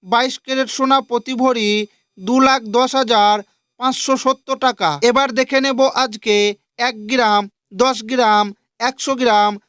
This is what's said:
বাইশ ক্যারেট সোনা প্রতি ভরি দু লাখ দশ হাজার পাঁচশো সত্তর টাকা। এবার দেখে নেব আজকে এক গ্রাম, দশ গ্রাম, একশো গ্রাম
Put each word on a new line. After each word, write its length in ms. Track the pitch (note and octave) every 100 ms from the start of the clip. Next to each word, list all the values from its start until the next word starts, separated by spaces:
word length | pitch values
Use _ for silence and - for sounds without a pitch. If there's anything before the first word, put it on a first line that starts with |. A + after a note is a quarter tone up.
বাইশ 300 | F#3 A#3 C4 -
ক্যারেট 320 | - C4 B3+
সোনা 280 | - C4+ C4+
প্রতি 340 | - A#3+ A#3
ভরি 360 | B3+ C4 A#3 G#3 G#3 G#3 _ _ -
দু 180 | F#3+ B3+
লাখ 200 | C4 C4 A3+ A3
দশ 140 | B3+
হাজার 420 | C4+ B3 A3+ G#3 G#3 G3+ _ _ _
পাঁচশো 340 | B3+ B3+ - C4+
সত্তর 400 | C4 C4+ - C4+
টাকা। 260 | C4 A#3+ F3+ C#3+
এবার 260 | A#3 B3 C4+
দেখে 260 | A#3 B3+ C4+
নেব 200 | C4+ C4 C4 B3+
আজকে 400 | C4 G#3+ A3+ G#3 G#3 G#3 _ -
এক 160 | A#3+ A3 G#3
গ্রাম, 340 | C4 A3+ G#3 G3+ _ _
দশ 240 | F#3+ B3 A#3+
গ্রাম, 400 | G#3+ B3+ A3+ G#3 G#3 G3 _ _
একশো 320 | A#3+ C4+ -
গ্রাম 380 | C4+ B3 G#3 G#3 G3+